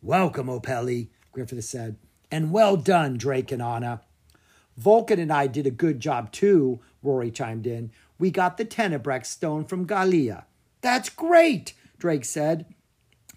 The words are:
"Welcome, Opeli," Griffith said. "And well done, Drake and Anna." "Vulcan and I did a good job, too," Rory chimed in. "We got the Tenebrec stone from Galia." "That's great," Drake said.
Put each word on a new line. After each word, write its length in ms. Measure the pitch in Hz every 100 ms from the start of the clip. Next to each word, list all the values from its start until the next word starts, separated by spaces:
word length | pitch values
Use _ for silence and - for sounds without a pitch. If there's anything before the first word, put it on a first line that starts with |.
"Welcome, 460 | - 175 175 143 127
Opeli," 640 | 123 120 123 123 120 113 _ _
Griffith 340 | 131 123 123 107
said. 320 | 127 113 107 _ _ _
"And 220 | 156 156
well 260 | 202 214 196
done, 400 | 135 180 147 123
Drake 340 | 127 131 -
and 100 | 123
Anna." 400 | 120 117 120 117 - _ _ _ _ _ _ -
"Vulcan 420 | 196 226 220 196
and 140 | 156
I 140 | 147 139
did 180 | 131 139
a 60 |
good 280 | 117 165 131
job, 320 | 151 123 110
too," 480 | - 202 185 131 117 - _
Rory 300 | 139 131 120
chimed 360 | 113 120 110 117
in. 240 | 117 117 - _ _
"We 140 | 185
got 260 | 196 180 180
the 80 | 226
Tenebrec 600 | - 208 170 127 131 131
stone 400 | - 165 151 151
from 200 | 185 180
Galia." 600 | 202 185 175 123 95 - _ _ _
"That's 280 | 254 247 -
great," 640 | - 330 339 330 196 - - _ _
Drake 280 | 170 151 120
said. 400 | 160 151 160 160 - _ _ _ _ -